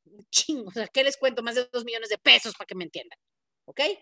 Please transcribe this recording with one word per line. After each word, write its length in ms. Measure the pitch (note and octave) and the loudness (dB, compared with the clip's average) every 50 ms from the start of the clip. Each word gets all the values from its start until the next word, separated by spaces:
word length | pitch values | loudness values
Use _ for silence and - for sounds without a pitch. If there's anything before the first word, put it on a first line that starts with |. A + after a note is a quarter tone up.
| _ | _
un 220 | _ G3+ G#3 G#3 _ | _ -20 -20 -14 _
chingo. 380 | - - - - D#4 C4 A3 F#3 | 0 0 0 2 -6 -6 -8 -10
O 40 | |
sea, 140 | F#3 A3+ G#3+ | -8 -8 -8
¿qué 160 | - - C4+ | -2 0 2
les 140 | C4+ C#4 C#4 | 2 2 2
cuento? 260 | - C4+ C4 B3 A#3+ | 2 0 0 0 0
Más 140 | A#3 A#3 A#3 | -6 -2 -2
de 120 | B3+ B3 B3 | -2 -4 -4
dos 120 | - A#3+ A#3 | -6 -8 -6
millones 260 | A#3+ A#3 A3+ A3+ G3+ | -6 -8 -8 -4 -4
de 80 | G#3 - | -6 2
pesos, 360 | _ C#4+ B3 - - A3+ F#3+ | _ 6 6 6 6 -2 -8
para 120 | - G3 | -10 -12
que 80 | - G3+ | -12 -8
me 80 | F#3 F3 | -8 -8
entiendan, 340 | D#3 - D#3 B2 - - _ _ _ _ _ _ _ _ _ _ | -8 -10 -14 -14 -14 -20 _ _ _ _ _ _ _ _ _ _
¿ok? 160 | - - - C#4+ E4 G4 - | -12 -2 0 0 0 0 -4